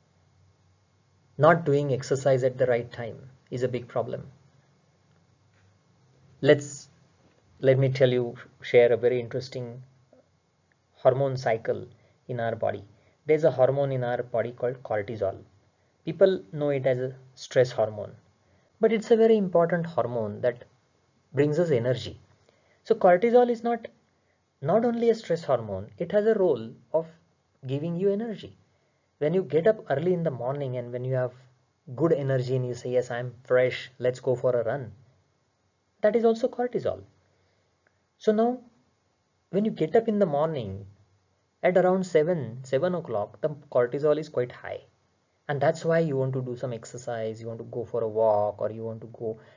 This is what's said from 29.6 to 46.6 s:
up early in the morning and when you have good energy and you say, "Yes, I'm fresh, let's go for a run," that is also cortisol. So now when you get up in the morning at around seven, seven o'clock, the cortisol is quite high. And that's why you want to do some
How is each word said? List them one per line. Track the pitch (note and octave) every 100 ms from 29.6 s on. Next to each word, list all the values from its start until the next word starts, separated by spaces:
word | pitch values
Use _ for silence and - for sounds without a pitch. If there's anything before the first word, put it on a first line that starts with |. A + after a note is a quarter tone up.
| E3
up | - -
early | C3+ F3
in | F3
the | E3
morning | A#2+ A#2+ C#3+ C3+ B2
and | A#2+
when | B2
you | B2+
have | C3 B2 - _ _ _ _ -
good | B2 E3
energy | D3+ C3+ C3 B2 C3
and | B2
you |
say, | A#2+ B2+
"Yes, | B2 A#2+
I'm | A#2+ B2+ A#2
fresh, | - B2+ B2+ - - -
let's | B2 B2+
go | -
for | B2 B2+
a | A#2+
run," | A2 C#3 A2 G2 _ _ _ _ _ _ _ _ _ _
that | G#3+ A3+
is |
also | A3+ A3+ B3
cortisol. | - B3 G3 A#2 F#2+ F#2+ _ _ _ _ _ _ _ _ _ _ _
So | -
now | G#3 A#3 B3+ - _ _ _ _ _ _ _ _
when | F#3
you | G#3+
get | - D#3
up | A3+ A3+
in | G#3
the | F#3
morning | C#3+ D#3+ D3+ G#2 F#2+ G2+ - _ _ _ _ _ _
at | F3 F#3
around | F#3 F#3
seven, | F#3 D#3 D3+ F3 A2+ B2
seven | - C3+ F3 F3+
o'clock, | - A2 G#2 -
the | D3+ D3 -
cortisol | C3 B2 C#3+ D3+ D3+
is | -
quite | - B2
high. | - F#2 G2 - _ _ _ _ _ -
And | C#3+
that's | C#3+ E3
why | D#3+ E3
you | E3 C3+
want | C3
to | C3+
do | B2+
some | A#2+